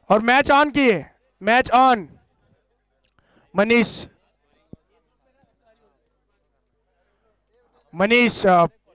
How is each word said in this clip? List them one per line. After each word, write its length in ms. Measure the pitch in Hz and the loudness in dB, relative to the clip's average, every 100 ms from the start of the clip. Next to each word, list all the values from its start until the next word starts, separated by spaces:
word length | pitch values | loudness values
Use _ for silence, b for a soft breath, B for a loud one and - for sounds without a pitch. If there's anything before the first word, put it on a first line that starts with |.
| - | -4
और 120 | 208 | -2
match 300 | 233 262 285 | 0 0 2
on 200 | 277 302 | 0 0
किए, 340 | 262 254 175 - _ _ _ | 0 0 -2 -6 _ _ _
match 300 | 196 247 254 | -2 -2 0
on। 320 | 240 262 233 147 - _ _ _ _ _ _ _ _ _ _ _ _ _ 180 | 2 2 0 -4 -20 _ _ _ _ _ _ _ _ _ _ _ _ _ -4
मनीष, 500 | 214 240 214 - - _ _ _ _ _ _ - _ _ _ _ 269 277 277 _ 226 220 214 _ _ _ _ _ _ _ _ _ _ _ _ _ _ _ _ _ _ _ _ | -2 0 -2 -6 -14 _ _ _ _ _ _ -20 _ _ _ _ _ _ _ _ _ _ _ _ _ _ _ _ _ _ _ _ _ _ _ _ _ _ _ _ _ _ _
मनीष, 520 | 165 202 240 233 - 196 | -6 0 2 2 0 2
अ, 200 | 175 165 _ _ | 2 0 _ _